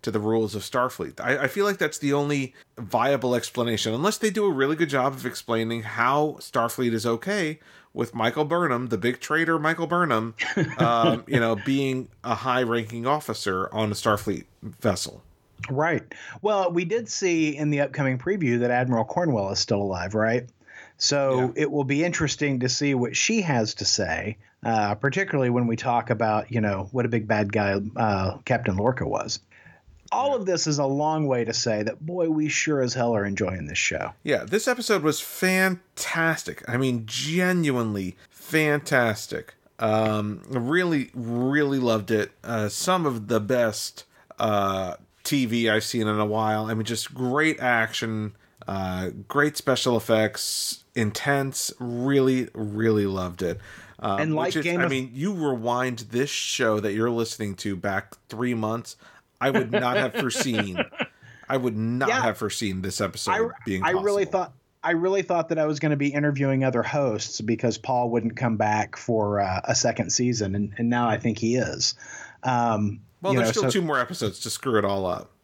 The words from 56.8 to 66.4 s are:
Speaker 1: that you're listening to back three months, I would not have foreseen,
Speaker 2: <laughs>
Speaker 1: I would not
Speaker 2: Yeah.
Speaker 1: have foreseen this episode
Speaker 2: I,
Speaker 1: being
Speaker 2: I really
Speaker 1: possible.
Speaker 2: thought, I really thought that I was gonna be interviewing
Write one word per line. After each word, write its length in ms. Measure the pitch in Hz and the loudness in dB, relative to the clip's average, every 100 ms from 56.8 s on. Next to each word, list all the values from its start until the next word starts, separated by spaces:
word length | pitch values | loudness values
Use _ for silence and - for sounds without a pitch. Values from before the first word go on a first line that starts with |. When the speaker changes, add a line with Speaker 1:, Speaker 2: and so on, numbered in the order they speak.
Speaker 1:
that 120 | 104 | 0
you're 180 | 104 117 | 0 0
listening 460 | 117 113 - 107 95 | 0 -2 -4 -6 -4
to 200 | 104 95 | -4 -4
back 380 | 101 98 - - _ | -2 -2 -4 -20 _
three 260 | 110 123 | -4 -2
months, 420 | 117 107 113 - - - - _ _ | 0 -2 -4 -8 -18 -20 -20 _ _
I 100 | 131 | 2
would 200 | 131 120 | 2 2
not 260 | 127 123 123 | 0 2 0
have 180 | 127 | 0
foreseen, 640 | - 127 - 135 113 101 90 - 330 - | 0 -2 0 0 0 -2 -2 -6 -4 -8
Speaker 2:
<laughs> 340 | _ - - - | _ -20 -20 -4
Speaker 1:
I 80 | 135 | -2
would 200 | 123 107 | 0 -2
not 320 | 113 123 135 | -2 0 0
Speaker 2:
Yeah. 140 | 247 | 2
Speaker 1:
have 160 | 117 101 | 0 0
foreseen 440 | 107 - 107 95 | -4 -2 -4 -2
this 180 | 95 - | -4 -2
episode 320 | 95 - - | -4 -2 -2
Speaker 2:
I, 160 | 196 233 - - | 0 0 -4 -4
Speaker 1:
being 160 | 95 | -2
Speaker 2:
I 60 | 165 | 0
really 340 | 185 202 202 | 0 2 0
Speaker 1:
possible. 60 | 190 190 | 0 -2
Speaker 2:
thought, 80 | 175 - _ _ | -4 -10 _ _
I 60 | 160 | 0
really 300 | 170 185 196 | 2 2 0
thought 260 | 185 175 160 | 0 -2 0
that 80 | 160 | 0
I 80 | 156 | 0
was 120 | 147 | 0
gonna 160 | 151 143 | 0 0
be 120 | 143 | 0
interviewing 540 | 143 147 135 | 0 0 2